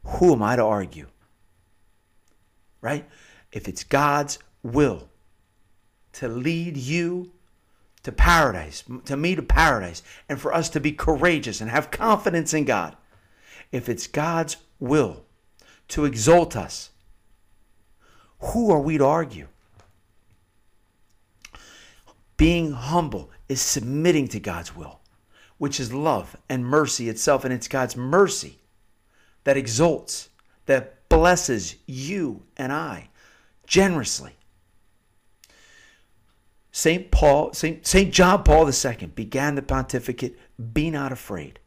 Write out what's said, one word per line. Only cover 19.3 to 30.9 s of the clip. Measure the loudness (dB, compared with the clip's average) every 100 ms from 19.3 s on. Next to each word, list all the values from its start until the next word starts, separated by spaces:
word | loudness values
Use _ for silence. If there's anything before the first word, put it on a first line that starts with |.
| -10 -18 _ _ -20 _ _ _ _ _ _ _ _ _ _ _ _ _ _ _ _ -20 -20 -20 -20 -20 _ _ _ _ 2
Being | 4 4 -2
humble | -6 -2 -2 -2 -8 -12 -20 -8
is | -6
submitting | -2 -4 -4 0 2 2 0
to | -6
God's | -8 -10 -12 -16
will, | -18 -20 _ _ _ _ _ _
which | -6 -4
is | -6
love | -2 0 0 -4 -18 _
and | -6
mercy | 2 2 2 -2 -6
itself, | -2 0 2
and | 0
it's | -6 -4
God's | -4 -4 -6
mercy | 0 4 4 2 -10 -20 _ _ _ _ _ _ _ _ 0
that | 0
exalts, | 0 2 2 2 -6 -12 -14 _ _ _ 0
that | 0 0